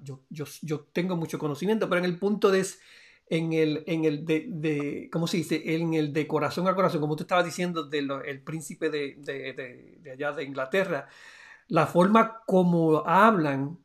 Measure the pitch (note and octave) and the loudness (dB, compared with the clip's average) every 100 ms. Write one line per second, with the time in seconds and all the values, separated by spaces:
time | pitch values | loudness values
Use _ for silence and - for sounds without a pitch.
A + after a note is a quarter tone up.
0 | C#3 C3+ _ D3+ C#3+ - D3+ D3+ - - | -16 -18 _ -12 -12 -10 -8 -8 -6 -6
1 | F3+ F3 D#3 D3 D3+ C#3 F3+ A3 F#3 F3+ | -4 -4 -4 -4 -6 -4 -2 0 0 0
2 | F3+ F3 G3 G#3 G#3 F#3+ F#3+ - - - | 0 -2 -2 2 4 4 0 -6 -20 -20
3 | - _ - E3 E3 D#3+ D#3 D3 - E3 | -20 _ -4 -2 0 2 2 0 -2 0
4 | D#3 D3 - D#3 D#3 E3 D#3 D3 C#3+ - | 0 0 0 -2 -2 -4 -2 -2 -4 -6
5 | - E3 E3+ F#3+ D3+ D#3+ - D#3+ E3 D#3+ | -6 -4 -2 -2 -2 -2 -2 -2 0 0
6 | D3+ D3 D3+ D3+ C#3+ D#3 F3+ F#3 F#3 D#3 | 0 -2 -2 0 -2 0 0 2 2 2
7 | D3+ D3+ F3 F3+ F3 - F3+ E3 D3 D3 | -2 -4 0 0 0 -2 -4 -4 -4 -4
8 | C#3 C#3 C#3 C#3 C3+ D#3+ D#3 - D#3+ D3+ | -4 -4 -8 -10 -10 -10 -10 -6 -4 -2
9 | C#3+ C#3 D3 C#3 C3 C3 B2+ B2 - - | -6 -8 -10 -8 -8 -10 -12 -14 -20 -20
10 | D3 C3 D3 D3 C#3 C3+ C3 F#3+ F3+ D3 | -18 -6 -4 -4 -6 -6 -2 0 0 -2
11 | C3+ - - - - - - D#3+ D3 E3+ | -6 -18 -20 -20 -20 -20 -2 0 2 4
12 | F#3 A3 A#3 - - F#3 F3+ F3 D#3+ D3+ | 6 6 4 0 0 4 4 4 4 4
13 | D3+ E3+ A3 G#3 D3+ C3+ C#3 E3+ | 4 6 6 6 2 0 -4 -8